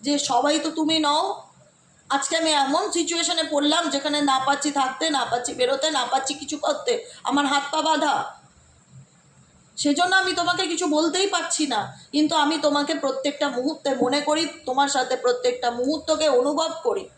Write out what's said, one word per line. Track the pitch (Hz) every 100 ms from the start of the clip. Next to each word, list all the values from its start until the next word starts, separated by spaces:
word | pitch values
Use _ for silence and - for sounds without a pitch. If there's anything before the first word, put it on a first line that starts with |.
| 277
যে | 285 -
সবাই | 240 277 311
তো | 311 320
তুমি | 311 320 294
নও, | 302 381 - - - - _ _ _ _
আজকে | 277 - 330
আমি | 320 294
এমন | 269 302 415 339
সিচুয়েশনে | 330 339 339 330 311
পড়লাম | 294 294 320 330
যেখানে | 277 302 294 285
না | 262 262
পাচ্ছি | 285 302 277
থাকতে, | 262 254 320 285
না | 240
পাচ্ছি | 240 240 247
বেরোতে, | 247 269 311 294
না | 240
পাচ্ছি | 269 277 285
কিছু | 277 294
করতে, | - 294 - 233 - - -
আমার | 269 285
হাত | 285 277
পা | 311 311
বাঁধা, | 302 302 - - - - _ _ _ _ - - _ _ _ - _ _ -
সেজন্য | 294 285 359 381
আমি | 381 349
তোমাকে | 349 349 370
কিছু | 330 359 302
বলতেই | 330 359 392
পারছি | 370 330 - 302
না, | 220 196 - -
কিন্তু | 285 302 320
আমি | 294 320 302
তোমাকে | 285 285 320
প্রত্যেকটা | 277 262 294 285 285 247
মুহূর্তে | 262 311 277 254
মনে | 254 285 285
করি, | 302 330 - -
তোমার | 254 277 277
সাথে | 254 247
প্রত্যেকটা | 247 247 247 240 240 240
মুহূর্তকে | 254 311 - 302 311 254
অনুভব | 277 294 320 320 247
করি | 196 -